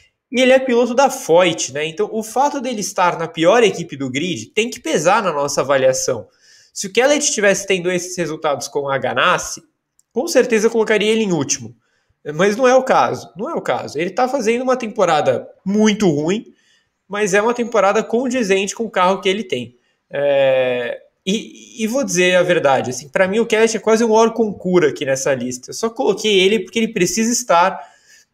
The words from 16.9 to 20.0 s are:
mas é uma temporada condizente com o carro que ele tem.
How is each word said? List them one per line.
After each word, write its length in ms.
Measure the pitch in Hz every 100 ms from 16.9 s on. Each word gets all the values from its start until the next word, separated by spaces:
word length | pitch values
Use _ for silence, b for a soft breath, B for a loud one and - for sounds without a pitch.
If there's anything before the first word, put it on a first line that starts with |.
| b _
mas 260 | 202 208 196
é 60 |
uma 120 | 214
temporada 500 | 240 233 226 190 208
condizente 720 | - 226 262 254 202 190 196 -
com 100 | 226
o 60 |
carro 300 | - 180 190
que 80 | 190
ele 140 | 196
tem. 340 | 220 127 117 - _ _